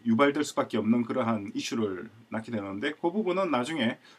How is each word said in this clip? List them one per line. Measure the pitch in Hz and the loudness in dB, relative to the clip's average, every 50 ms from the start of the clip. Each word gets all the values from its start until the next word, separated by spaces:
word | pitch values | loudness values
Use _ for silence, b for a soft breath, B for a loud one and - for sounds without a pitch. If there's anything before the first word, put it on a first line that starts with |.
| - | 2
유발될 | 113 110 117 139 143 143 151 147 | 2 6 6 6 4 4 2 -2
수밖에 | - - 143 131 - - | 0 -2 -2 -2 0 -2
없는 | 110 104 110 120 120 117 | 0 2 4 2 2 2
그러한 | - - 127 117 113 117 104 101 107 110 | 0 -2 0 0 0 0 -2 -4 -6 -6
이슈를 | 139 143 - - 117 110 98 92 87 - - - - - - | -6 -6 -4 -2 -2 -2 -2 -2 -6 -10 -14 -16 -20 -12 -8
낳게 | 110 110 113 123 | -8 -8 -6 -6
되는데, | 117 107 101 98 98 101 123 160 156 | -6 -6 -6 -6 -6 -4 -4 -4 -4
그 | - - 170 | -2 -2 -2
부분은 | 180 214 185 180 175 190 196 165 | 0 0 0 0 0 0 0 2
나중에 | 139 123 123 139 165 151 113 123 127 b b b b | 0 0 0 -2 -2 0 0 0 -2 b b b b